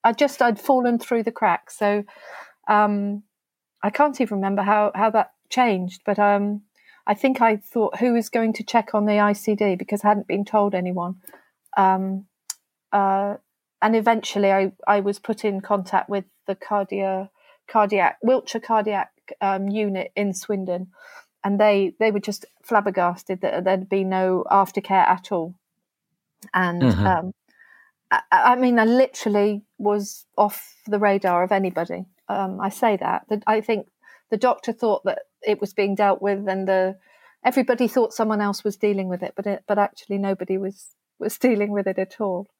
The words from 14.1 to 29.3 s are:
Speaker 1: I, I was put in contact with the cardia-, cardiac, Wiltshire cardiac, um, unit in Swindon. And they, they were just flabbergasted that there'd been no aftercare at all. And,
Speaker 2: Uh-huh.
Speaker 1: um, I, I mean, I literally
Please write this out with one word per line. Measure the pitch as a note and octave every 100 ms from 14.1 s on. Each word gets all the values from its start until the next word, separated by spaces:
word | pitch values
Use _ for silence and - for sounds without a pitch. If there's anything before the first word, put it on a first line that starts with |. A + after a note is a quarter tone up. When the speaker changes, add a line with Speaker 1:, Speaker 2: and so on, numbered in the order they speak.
| A3+ - G3+ G3
Speaker 1:
I, | G3 F#3+ _ -
I | G#3
was | G3 G3+
put | - G#3+
in | G#3+ G3
contact | G3 G3+ F#3 F#3+ -
with | G3+ F#3+ _ -
the |
cardia-, | F#3+ - G#3 G3 G3 F#3+ F#3+ F#3+ _ _ _ -
cardiac, | A3 G#3 G3+ F3 -
Wiltshire | A3+ C4 - A#3
cardiac, | - A3 G#3+ G3 - _ - -
um, | G3 F#3+ G3
unit | G#3+ G#3 F#3+ - -
in | G3+
Swindon. | F#3 - G3+ F#3 F3+ F#3 _ - - _ _
And | G3+ G3+
they, | G#3+ G3+ F#3+ -
they | A3
were | G#3
just | G3+ G3+ - _
flabbergasted | - A3 G#3 F#3+ F3 F3 - F#3
that | F#3 -
there'd | F#3 F#3+ F#3+
been | G3 F#3+
no | F#3 F#3 F#3 -
aftercare | G3 F#3+ - - F#3+ D#3+
at | F3+ -
all. | F#3 E3 F3+ _ _ _ _ _ _ _ _ -
And, | F#3 F3+ F3
Speaker 2:
Uh-huh. | C3 F#2 G#2
Speaker 1:
um, | F3 F3+ - _ _ _ _ _ _ _
I, | - -
I | F#3 B3 B3
mean, | B3+ A#3+
I |
literally | A3 A#3+ C4 - A3